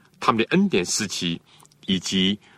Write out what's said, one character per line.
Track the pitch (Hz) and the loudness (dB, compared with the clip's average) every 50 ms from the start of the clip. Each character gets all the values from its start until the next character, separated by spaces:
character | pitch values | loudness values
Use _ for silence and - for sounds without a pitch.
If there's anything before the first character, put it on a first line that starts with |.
| _ _ _ | _ _ _
他 | - - - | -4 0 2
们 | 117 110 | 2 2
的 | 113 - | 2 2
恩 | 156 185 202 185 | 2 2 4 4
典 | 127 95 87 | 2 0 0
时 | - - - 107 | 0 -2 -4 -4
期 | 90 - - 92 85 85 - _ _ _ - - - _ _ - | -4 -6 -4 -4 -4 -6 -6 _ _ _ -20 -20 -20 _ _ -6
以 | - 95 90 | -4 -4 -4
及 | - - 98 95 92 95 104 - _ - - | -2 -2 0 0 0 0 0 -2 _ -16 -20